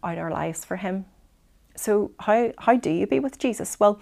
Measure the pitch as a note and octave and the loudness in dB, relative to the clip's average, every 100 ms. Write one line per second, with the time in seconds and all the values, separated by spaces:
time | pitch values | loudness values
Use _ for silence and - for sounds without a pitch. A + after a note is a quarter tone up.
0 | F3 E3+ E3 D3+ D#3+ D#3+ - F#3 F#3+ F#3+ | -8 -6 -6 -4 -6 -8 -8 -8 -6 -6
1 | F#3 _ _ _ _ _ _ - - G#3 | -8 _ _ _ _ _ _ -8 0 0
2 | - - - A3+ A#3 - - B3 D#3 E3 | 0 -4 0 2 2 0 2 2 2 0
3 | G#3+ C4 C4+ - B3+ G#3 F#3 - G#3 G#3 | 0 0 -2 -2 -2 -2 -6 4 4 4